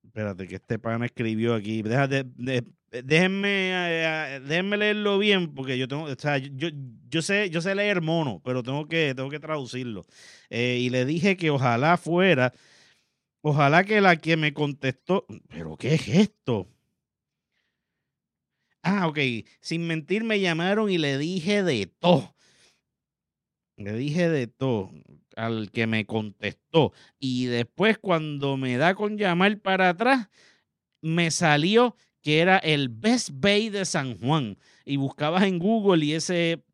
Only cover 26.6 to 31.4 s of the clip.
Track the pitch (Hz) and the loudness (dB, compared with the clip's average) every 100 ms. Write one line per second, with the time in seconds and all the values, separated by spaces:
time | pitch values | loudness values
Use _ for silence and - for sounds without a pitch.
26.6 | _ 165 117 _ - _ 131 123 127 120 | _ 2 2 _ -20 _ -4 -2 -2 -2
27.6 | 117 - 208 214 196 165 156 143 139 135 | -4 0 0 0 -2 -2 -2 -4 -4 -2
28.6 | 131 123 165 190 208 214 202 175 196 208 | -2 0 0 0 -4 -2 0 2 2 0
29.6 | 196 190 185 175 233 269 208 _ _ _ | -2 2 2 2 2 2 -2 _ _ _
30.6 | _ _ _ _ 160 165 165 - | _ _ _ _ -2 0 0 2